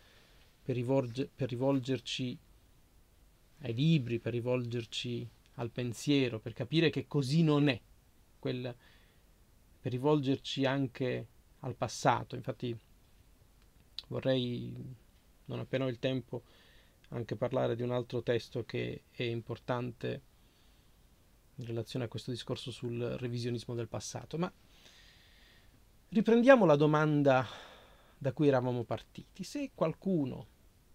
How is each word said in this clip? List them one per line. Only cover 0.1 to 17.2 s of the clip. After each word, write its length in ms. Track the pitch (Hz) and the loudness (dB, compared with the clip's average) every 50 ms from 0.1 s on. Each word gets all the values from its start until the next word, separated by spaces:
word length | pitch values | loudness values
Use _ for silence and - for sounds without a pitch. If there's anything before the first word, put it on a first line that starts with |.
| - - - - - - - - _ _ | -20 -20 -20 -20 -20 -20 -20 -20 _ _
per 120 | - - 123 | -6 -4 -2
rivolge-, 560 | 123 120 120 135 135 127 120 117 123 139 - - | -2 0 2 2 2 2 0 -2 -4 -6 -6 -4
per 140 | - 135 120 | -4 -4 -4
rivolgerci 880 | 123 117 131 135 139 135 123 127 131 123 - - - - 131 123 - - - - - - - - - - - _ - - - _ _ - - - _ _ _ _ - - | -2 0 2 2 2 2 2 0 -2 -2 -4 -6 -6 -6 -6 -6 -8 -10 -14 -20 -20 -20 -20 -20 -20 -20 -20 _ -20 -20 -20 _ _ -20 -20 -20 _ _ _ _ -18 -12
ai 120 | 143 120 | -8 -6
libri, 460 | 117 117 143 165 165 151 120 120 117 117 | -2 2 4 4 4 4 2 0 -4 -4
per 160 | - 113 117 | -4 -4 -4
rivolgerci 920 | 120 113 123 123 127 123 117 120 120 110 - - - - 123 120 120 120 113 - - - _ - | -2 0 0 0 0 -2 -2 -4 -6 -6 -6 -8 -8 -6 -6 -6 -6 -8 -10 -14 -20 -20 _ -10
al 160 | - 123 113 | -8 -8 -6
pensiero, 680 | - - 123 120 113 - - 147 143 139 135 120 117 110 | -6 -6 -6 -6 -6 -4 0 2 2 2 2 0 -2 -6
per 120 | - 117 | -8 -8
capire 380 | 110 - 127 - 151 160 160 147 | -8 -8 -6 -2 2 2 4 2
che 160 | - 139 120 | 2 0 -4
così 360 | - - 147 135 123 147 165 | -2 -2 -2 0 2 4 4
non 260 | 170 151 147 147 143 143 | 6 6 6 6 4 4
è, 120 | 123 - - - - - _ _ _ - - - - - | 2 0 -6 -16 -20 -20 _ _ _ -20 -20 -20 -14 -8
quel, 380 | - 131 127 123 123 127 120 - - - - - - - _ _ _ - _ _ _ _ _ _ _ _ - - | -6 -6 -6 -6 -6 -8 -10 -12 -18 -20 -20 -20 -20 -20 _ _ _ -20 _ _ _ _ _ _ _ _ -16 -10
per 120 | - 127 | -6 -4
rivolgerci 760 | 120 123 131 147 156 151 135 135 135 131 - - - 139 135 | -4 0 2 4 4 4 4 2 0 0 -2 -4 -2 0 0
anche 600 | 127 135 139 139 131 - - 135 127 123 123 117 - - - - _ - _ | 0 2 0 0 -2 -2 -4 -4 -2 -2 -4 -6 -10 -16 -20 -20 _ -18 _
al 140 | - 127 - | -10 -10 -6
passato. 600 | - - - - - - 139 120 113 117 - - | -4 -6 -6 -4 0 2 2 2 2 0 -6 -10
Infatti 440 | 120 107 - 120 - - 120 117 110 - - - - _ _ _ - - - - - - - _ _ - - _ - _ _ - - - - | -10 -8 -10 -8 -6 -6 -6 -6 -8 -12 -18 -20 -20 _ _ _ -20 -20 -20 -20 -20 -20 -20 _ _ -20 -20 _ -20 _ _ -16 -14 -12 -8
vorrei, 680 | 127 117 - 135 131 131 123 123 120 120 120 120 120 123 123 131 127 - - - - _ _ - - - - | -8 -2 0 2 2 2 0 -2 -4 -4 -6 -8 -10 -10 -12 -14 -14 -18 -20 -20 -20 _ _ -20 -20 -18 -12
non 120 | - 127 120 | -10 -8 -8
appena 280 | 120 - - 131 135 | -6 -4 -2 -2 -2
ho 20 | 131 | -2
il 120 | 120 - | -2 -2
tempo, 420 | - 131 131 131 - - - 120 - - - - - - - - - _ _ _ - - | -2 -2 -2 -2 -4 -6 -10 -12 -12 -14 -20 -20 -20 -20 -20 -20 -20 _ _ _ -16 -10
anche 240 | 139 123 | -8 -8